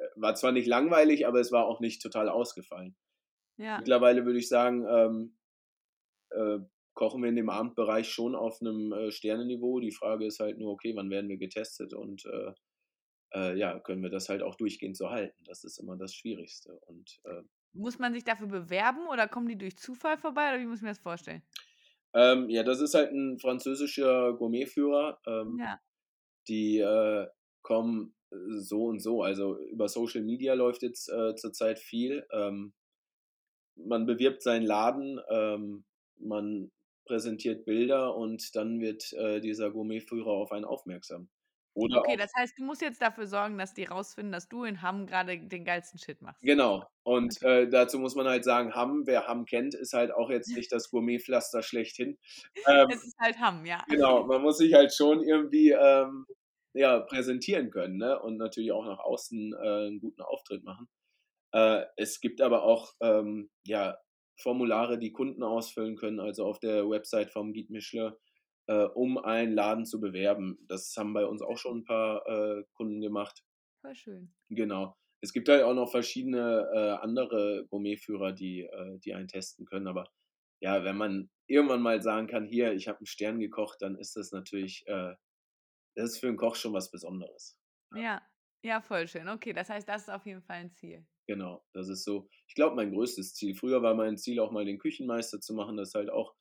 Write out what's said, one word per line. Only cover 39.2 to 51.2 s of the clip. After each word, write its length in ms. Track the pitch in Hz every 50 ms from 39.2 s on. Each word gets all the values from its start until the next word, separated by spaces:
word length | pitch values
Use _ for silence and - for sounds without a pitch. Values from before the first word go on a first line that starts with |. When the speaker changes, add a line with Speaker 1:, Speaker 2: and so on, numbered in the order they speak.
| 110 107 107 107
Speaker 1:
dieser 300 | 104 110 107 107 110 104
Gourmetführer 560 | 104 110 107 110 110 110 110 - 117 117 110 113
auf 200 | 104 95 107 -
einen 140 | 107 104 104
aufmerksam. 640 | - 131 - - 92 90 87 - - 87 87 90 - _ _ _ _ _ _ _ _ _
Oder 220 | 104 - 233 247
Speaker 2:
Okay, 200 | - 208 - 240
Speaker 1:
auch 20 |
Speaker 2:
das 140 | 208 208 202 -
heißt, 220 | 254 247 240 -
du 60 | - 262
musst 180 | 269 302 -
jetzt 200 | 339 294 233 -
dafür 260 | 247 220 226 226 214
sorgen, 300 | 196 202 202 202 214 208
dass 160 | 196 190 190 -
die 100 | - 185
rausfinden, 480 | 165 175 185 202 - - - 208 202
dass 160 | 185 175 - _
du 140 | - 240 247
in 180 | 226 208 170
Hamm 240 | 185 180 190 202 196
grade 320 | 180 185 185 180 180 180 170 160
den 180 | - 185 175 170
geilsten 340 | 180 175 175 170 - - 175
Shit 220 | - - 143 -
machst, 280 | - 123 - _ - 131
so. 80 | 143
Speaker 1:
Genau. 280 | 143 131 113 98 95 92 - _ _ _
Und, 380 | 120 123 123 120 120 107 -
Speaker 2:
Okay. 20 | -
Speaker 1:
äh, 260 | 131 127 123 123 120
dazu 300 | 127 127 123 123 - 135
muss 160 | 131 131 131
man 120 | 139 131
halt 160 | 131 127 123 120
sagen, 300 | 127 120 120 120 113 107
Hamm, 300 | 120 120 131 143 151 139
wer 200 | 135 127 113 113
Hamm 180 | 120 120 120 117
kennt, 280 | - - 120 131 143 139
ist 180 | - 131 - -
halt 180 | 120 120 117
auch 180 | - 113 117 -
jetzt 260 | 131 117 - 117 120
Speaker 2:
<laughs> 20 |
Speaker 1:
nicht 140 | 120 120 - 123
das 160 | 113 - -
Gourmetpflaster 720 | - 120 117 120 120 117